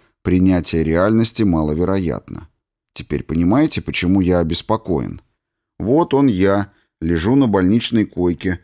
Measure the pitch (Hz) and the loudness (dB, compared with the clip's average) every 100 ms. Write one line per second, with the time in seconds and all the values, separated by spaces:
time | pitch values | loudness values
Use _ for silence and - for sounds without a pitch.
0 | _ _ - 90 92 90 80 82 78 82 | _ _ 0 2 4 2 0 -2 0 2
1 | 101 113 113 - 104 82 76 76 87 98 | 2 2 0 0 0 0 0 -2 -2 -2
2 | 82 53 - 50 - _ _ _ _ - | -2 -6 -10 -18 -18 _ _ _ _ -14
3 | - 73 - 80 85 123 156 - - - | -8 -8 -4 -2 2 2 0 -2 -6 -4
4 | 90 98 90 90 80 82 - 110 - 78 | 0 2 2 2 0 -4 -4 -4 -2 -4
5 | 50 - _ _ _ _ _ - 90 147 | -4 -12 _ _ _ _ _ -8 0 0
6 | 170 - 139 92 98 101 98 _ _ - | 2 2 2 2 2 0 -2 _ _ -8
7 | 82 85 92 135 127 98 90 113 - 117 | -2 0 2 2 2 2 2 2 0 -2
8 | 104 - 87 87 95 90 | -2 -2 -2 -2 -4 -6